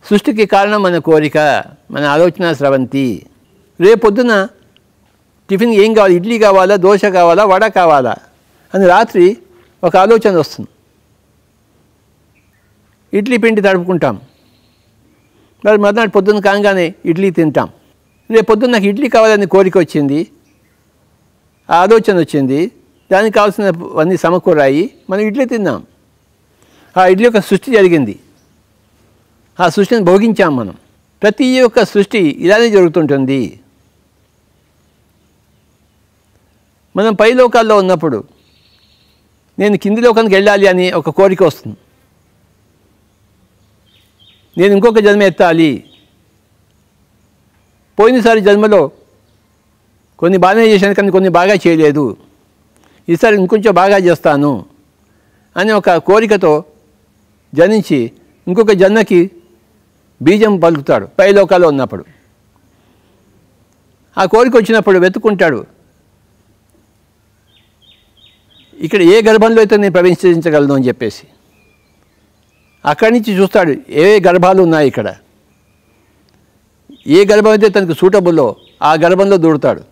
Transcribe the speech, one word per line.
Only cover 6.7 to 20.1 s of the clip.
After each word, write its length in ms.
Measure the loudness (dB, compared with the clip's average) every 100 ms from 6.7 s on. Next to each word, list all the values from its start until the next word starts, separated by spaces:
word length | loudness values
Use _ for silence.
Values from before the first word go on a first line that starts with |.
| 2
దోశ 300 | 2 2 0
కావాలా, 400 | 0 2 2 2
వడ 220 | 2 0
కావాలా 480 | 0 2 2 0 -6 _ _ _ _ _
అని 140 | 0 2
రాత్రి 500 | 2 0 2 0 0 _ _ _ _
ఒక 140 | -2 0
ఆలోచన 400 | 2 2 2 -2
వస్తుంది. 320 | -4 -8 -20 _ _ _ _ _ _ _ _ _ _ _ _ _ _ _ _ _ _ _ _ _ _ _ _ -6
ఇడ్లీ 200 | -2 -2
పిండి 240 | 0 0
తడుపుకుంటాం, 600 | 0 -2 -2 -4 -4 -6 -14 _ _ _ _ _ _ _ _ _ _ _ _ _ 0
మరి 120 | 0
మర్నాడు 320 | 0 -2 -2
పొద్దున్న 300 | -2 -2 -2
కాగానే 540 | -2 -2 -2 -2 -4 -6 -6
ఇడ్లీ 260 | -4 -4
తింటాం. 380 | -2 -2 -2 -6 _ _ _ _ _ _
రేపు 140 | -2 0
పొద్దున్న 280 | -2 0
నాకు 120 | -2 -2
ఇడ్లీ 240 | -4 -2
కావాలని 380 | 2 2 0 0
కోరిక 300 | 0 2 0
వచ్చింది, 500 | -2 -4 -4